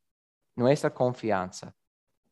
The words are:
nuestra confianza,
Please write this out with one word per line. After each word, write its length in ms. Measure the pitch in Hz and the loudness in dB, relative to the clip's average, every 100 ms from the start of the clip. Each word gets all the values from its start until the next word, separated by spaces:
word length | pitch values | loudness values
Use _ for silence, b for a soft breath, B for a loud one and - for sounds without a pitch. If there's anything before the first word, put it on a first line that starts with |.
| _ _ _ _ _ | _ _ _ _ _
nuestra 360 | - 123 151 151 | 0 2 4 0
confianza, 840 | - 127 123 110 95 90 - 90 - _ _ _ _ _ | 0 -2 0 -2 -2 -4 -10 -18 -18 _ _ _ _ _